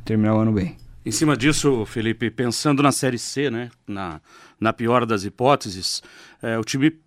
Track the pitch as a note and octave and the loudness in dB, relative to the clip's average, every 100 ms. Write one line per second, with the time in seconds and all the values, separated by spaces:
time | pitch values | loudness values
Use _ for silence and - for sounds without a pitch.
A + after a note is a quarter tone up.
0 | - A2 G#2+ A2 A2+ G#2 F2+ - - - | -2 0 2 2 2 0 -2 -6 -18 -12
1 | - A2 D#3 C3 C3+ D3 C#3+ B2 G2+ A#2 | -6 0 0 2 2 2 2 0 -2 -2
2 | A2 A2+ A#2 A2 B2 A2+ D3+ C#3 C#3+ B2 | -2 -2 -4 -2 -2 0 0 4 2 2
3 | C3 A#2+ - - C#3+ A#2 A#2+ - - G2 | -2 -2 -6 -4 -4 -4 -10 -14 -12 -10
4 | F#2 D2+ - - - _ A2 - A2+ B2 | -8 -12 -18 -20 -20 _ -2 0 2 2
5 | A#2 G#2+ G2 - B2 C#3 A2 F#2 F2+ - | 2 -2 -4 0 2 2 0 -8 -6 -8
6 | - - - - A#2 A2+ G#2+ C3+ D3+ D#3+ | -10 -20 -20 -10 -6 -4 -4 0 0 0